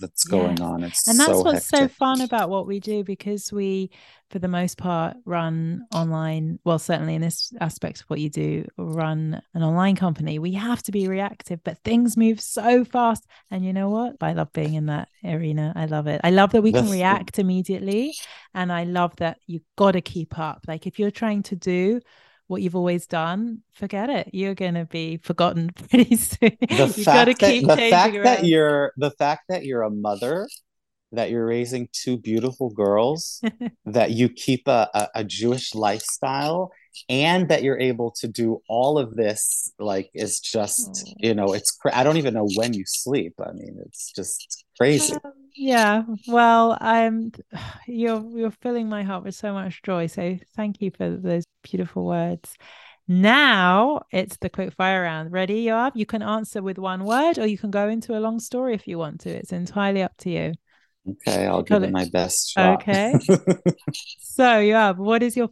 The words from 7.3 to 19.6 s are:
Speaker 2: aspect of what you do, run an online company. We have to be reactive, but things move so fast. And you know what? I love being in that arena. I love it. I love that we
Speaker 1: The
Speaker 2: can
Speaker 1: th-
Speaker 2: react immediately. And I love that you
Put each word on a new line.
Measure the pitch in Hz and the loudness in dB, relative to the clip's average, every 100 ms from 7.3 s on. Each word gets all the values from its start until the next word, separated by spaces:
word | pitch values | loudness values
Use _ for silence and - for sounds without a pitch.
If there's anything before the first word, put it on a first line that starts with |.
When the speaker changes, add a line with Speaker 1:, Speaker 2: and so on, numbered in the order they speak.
| - - 240 | -4 -8 -6
Speaker 2:
aspect | 165 - 165 151 | -6 -6 -10 -10
of | - | -8
what | 156 | -6
you | 151 | -6
do, | 151 151 156 156 - | -4 -4 -4 -8 -10
run | 170 160 156 156 156 160 - | -8 -4 -2 -2 -4 -6 -8
an | 170 | -2
online | 160 165 190 | 0 2 2
company. | 190 185 156 156 151 | 2 0 -2 -4 -4
We | 170 | -4
have | 190 226 240 | -4 -4 -4
to | - | -4
be | 202 190 | -2 -2
reactive, | 190 196 - - 170 | -2 -4 -8 -12 -10
but | - - | -8 -8
things | - 233 240 226 | 0 2 2 4
move | 226 214 | 2 2
so | - - 220 247 247 | -4 -2 4 4 4
fast. | 247 233 220 - _ _ | 2 2 0 -6 _ _
And | 190 | -4
you | 185 | -2
know | 190 196 | -2 0
what? | 214 240 277 | -2 -4 -4
I | 160 | -4
love | 165 156 | -2 -4
being | - 151 | -4 -2
in | 156 151 | -2 -2
that | 147 - _ | -4 -6 _
arena. | 175 160 160 151 151 170 | -6 -4 -2 -2 -2 -4
I | |
love | 156 151 147 | -4 -2 -2
it. | 147 | -2
I | 175 | 4
love | 185 196 | 6 6
that | 226 | 6
we | 214 | 4
Speaker 1:
The | 226 | 4
Speaker 2:
can | 226 | 2
Speaker 1:
th- | |
Speaker 2:
react | 190 185 196 185 - | 2 2 0 -2 -2
immediately. | 190 185 185 190 196 202 277 311 - - - | 0 0 -2 -4 -2 -2 -2 -6 -16 -20 -12
And | 190 180 | -6 -4
I | 175 | -2
love | 170 180 175 - | -2 0 -2 -2
that | 170 - - | -4 -6 -10
you | 170 | -12